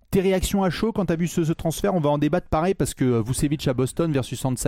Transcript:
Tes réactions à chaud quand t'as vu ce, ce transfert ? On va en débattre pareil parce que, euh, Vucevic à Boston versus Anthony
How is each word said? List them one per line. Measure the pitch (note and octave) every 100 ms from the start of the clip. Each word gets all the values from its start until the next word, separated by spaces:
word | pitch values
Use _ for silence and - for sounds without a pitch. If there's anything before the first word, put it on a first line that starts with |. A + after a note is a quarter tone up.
| _
Tes | G3
réactions | F#3 F#3+ - G3+
à | F#3+
chaud | - A3
quand | G#3+ F3
t'as | E3
vu | E3+
ce, | - D#3
ce |
transfert ? | E3 E3+ - G3+ F#3+
On |
va | D3
en | D3
débattre | D3 F3 -
pareil | D#3 F3
parce | G3 C#3+
que, | - C3
euh, | A#2+
Vucevic | A2 C3 D3 D3 -
à |
Boston | B2 B2+ - E3
versus | C#3 A#2+ B2
Anthony | C3 B2+